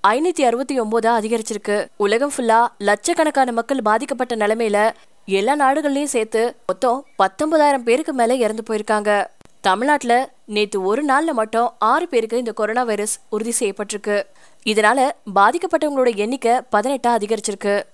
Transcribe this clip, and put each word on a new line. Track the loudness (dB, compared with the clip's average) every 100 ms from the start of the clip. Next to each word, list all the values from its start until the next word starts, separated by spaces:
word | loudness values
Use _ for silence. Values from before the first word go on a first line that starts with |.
| 2
ஐநூத்தி | 0 -2 0
அறுபத்தி | 0 0 -4 -4
ஒன்பதா | -2 0 0 0
அதிகரிச்சிருக்கு. | -2 -4 -4 -8 -4 -4 -4
உலகம் | _ -2 0 -2 -2
ஃபுல்லா | 2 2 2 -2
லட்சக்கணக்கான | -2 0 0 0 0 2 0
மக்கள் | -2 -2 -2
பாதிக்கப்பட்ட | 0 0 -2 -6 -4
நிலைமையில | -2 0 0 0 2 0 -2 -20 -20
எல்லா | -4 0 0
நாடுகள்லயும் | 2 2 2 0 -2 -2
சேர்த்து | -2 -2 -2 -2 -4 -8
மொத்தம் | -2 0 -2 -6 -2
பத்தொன்பதாயிரம் | -2 0 0 4 4 2 2
பேருக்கு | 0 0
மேல | 0 0
இறந்து | 2 0 -2 -4
போயிருக்காங்க. | -6 -2 -2 2 0 -2 -10 -20 -2
தமிழ்நாட்டுல | 0 2 2 0 2 2 0 -10
நேத்து | -6 -2 -2 -2
ஒரு | 0 0
நாள்ல | 2 2 2
மட்டும் | -2 -2 0 -2 0
ஆறு | 0 2 0
பேருக்கு | -2 0 -4
இந்த | -4
கொரோனா | -4 -2 0
வைரஸ் | -2 -2 -4 -6 -6
உறுதி | -6 -4 -2
செய்யப்பட்டிருக்கு. | -4 -4 -8 -8 -2 -2 -4 -16 -20 _
இதனால | -2 2 4 4 0 -2 -2
பாதிக்கப்பட்டவங்களோட | 4 4 2 -2 0 0 2 0
எண்ணிக்கை | 0 -4 -2 0 0 2
பதினெட்டா | 0 0 -2 0 0
அதிகரிச்சிருக்கு. | 0 -4 -4 -4 -2 -2 -4